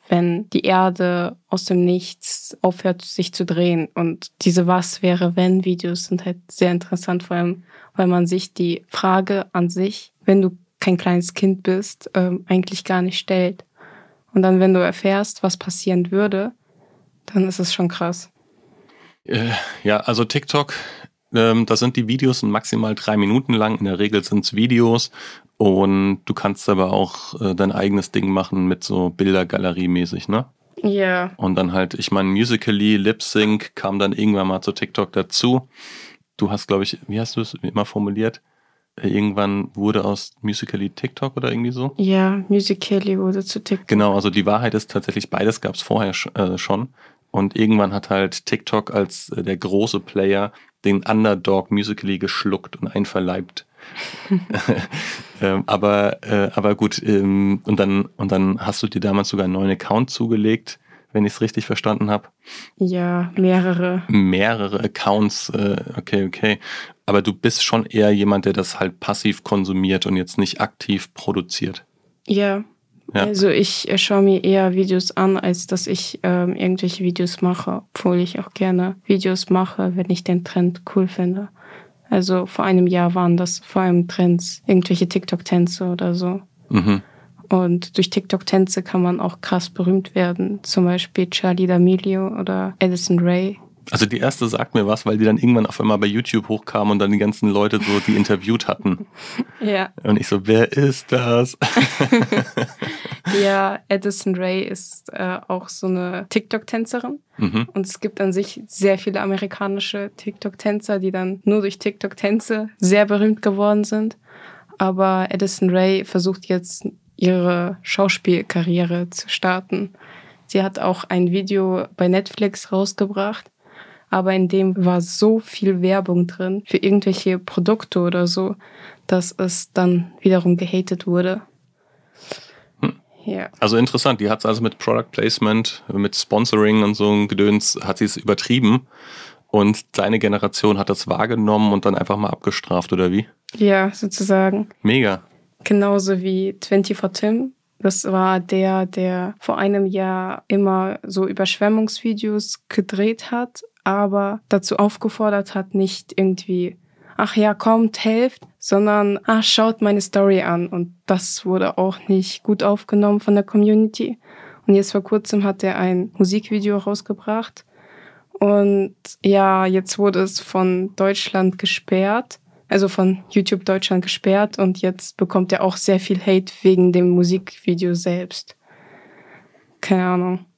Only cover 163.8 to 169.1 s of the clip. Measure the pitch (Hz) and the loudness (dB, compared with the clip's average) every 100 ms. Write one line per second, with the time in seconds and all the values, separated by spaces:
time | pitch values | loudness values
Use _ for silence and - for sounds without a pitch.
163.8 | 220 220 233 233 _ - - - - 196 | 2 0 -6 -6 _ -20 -20 -4 4 4
164.8 | 196 202 196 214 214 208 196 190 190 - | 4 -4 0 -2 0 0 0 0 -2 0
165.8 | 185 180 208 - 185 208 214 208 208 202 | 0 0 -2 -4 -2 -2 -2 -4 -2 -2
166.8 | 196 202 - 208 - 220 226 - _ _ | -4 -8 -8 -10 -6 -6 -8 -18 _ _
167.8 | - - - _ _ - 202 208 202 202 | -20 -20 -20 _ _ 0 2 4 4 2
168.8 | 196 - - | 0 -8 -20